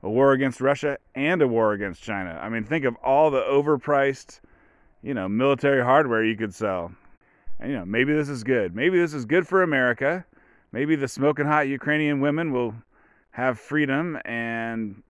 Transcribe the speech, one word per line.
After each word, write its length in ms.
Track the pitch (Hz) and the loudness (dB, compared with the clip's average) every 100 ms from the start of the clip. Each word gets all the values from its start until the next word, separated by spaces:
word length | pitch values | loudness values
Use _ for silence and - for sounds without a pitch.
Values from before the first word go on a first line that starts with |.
A 80 | 92 | -2
war 220 | 113 139 | 4 6
against 280 | 135 135 120 | 6 2 0
Russia 380 | 131 139 - 139 _ | 0 0 -2 -6 _
and 280 | - 143 180 | -4 -2 2
a 60 | 139 | 2
war 240 | 117 110 | 4 2
against 300 | 101 101 85 | 2 -4 -8
China. 360 | - 101 90 80 | -8 -6 -6 -8
I 80 | 104 | -6
mean, 160 | 113 | -6
think 200 | 107 160 | -4 -2
of 120 | 131 120 | -2 -2
all 340 | 131 135 156 | 0 4 4
the 120 | 135 | 2
overpriced, 960 | 120 139 143 147 - 143 139 135 - - - _ _ _ _ _ | 2 2 2 0 2 2 2 -2 -10 -20 -20 _ _ _ _ _
you 120 | - | -8
know, 140 | 131 95 | -6 -4
military 540 | 107 135 135 143 139 | 0 2 2 2 2
hardware 420 | 123 135 147 113 | 4 4 4 2
you 120 | 110 107 | 0 0
could 180 | 110 | -6
sell. 380 | 90 107 92 85 87 - - _ _ - - | -4 -4 -2 -6 -12 -20 -20 _ _ -6 -6
And, 100 | - | -4
you 80 | 135 | -8
know, 60 | |
maybe 280 | 90 110 135 | -4 0 2
this 160 | 151 143 | 2 -2
is 160 | 139 | -6
good. 300 | 110 127 95 | -2 0 0
Maybe 240 | 90 151 185 | 0 0 2
this 160 | 170 | 0
is 100 | 147 | -4
good 220 | 117 165 180 | 0 0 2
for 160 | 190 | 2
America. 640 | 180 143 127 117 135 180 180 _ _ _ _ | 2 2 2 2 -2 -2 -8 _ _ _ _
Maybe 220 | - 147 | -6 -2
the 140 | 156 135 | 0 -2
smoking 380 | - 139 147 147 | 0 0 0 2
hot 220 | 151 143 | 2 0
Ukrainian 520 | 139 147 151 151 143 | -2 -2 0 0 0
women 320 | 139 151 165 | 0 -2 -2
will 220 | 127 120 113 - _ _ _ _ | -2 -4 -6 -18 _ _ _ _
have 280 | - 127 117 | -4 -4 -4
freedom 600 | - 151 147 135 175 151 | -4 -2 0 0 -4 -8
and 760 | - 117 117 117 113 113 110 98 _ | -8 -6 -6 -6 -6 -6 -8 -10 _